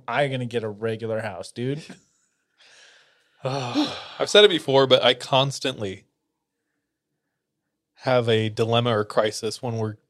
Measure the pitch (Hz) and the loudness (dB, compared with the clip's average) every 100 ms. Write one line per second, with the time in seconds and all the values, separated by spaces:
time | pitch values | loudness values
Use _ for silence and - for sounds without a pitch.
0 | - 120 139 131 120 120 110 101 113 107 | -6 -2 -2 -4 -4 -6 -6 -6 -6 -6
1 | 110 110 107 90 95 - 127 143 - - | -6 -6 -6 -10 -14 -8 -6 -6 -10 -20
2 | _ _ _ _ _ _ - - - _ | _ _ _ _ _ _ -20 -20 -20 _
3 | _ _ _ _ 135 139 123 269 294 - | _ _ _ _ -8 -6 -4 -4 -4 -6
4 | - - - 208 208 170 - 135 135 127 | -12 -6 4 6 6 4 2 4 6 6
5 | 120 123 - 131 139 - 135 127 101 95 | 4 2 2 2 2 -2 -6 -6 -8 -8
6 | _ _ _ _ _ _ _ _ _ _ | _ _ _ _ _ _ _ _ _ _
7 | _ _ _ _ _ _ _ _ _ _ | _ _ _ _ _ _ _ _ _ _
8 | 131 127 117 110 110 107 113 117 120 110 | 0 0 2 0 0 -2 0 2 2 0
9 | 104 - 107 - 113 - 120 113 110 107 | 0 0 0 -2 -8 -6 -6 -4 -6 -6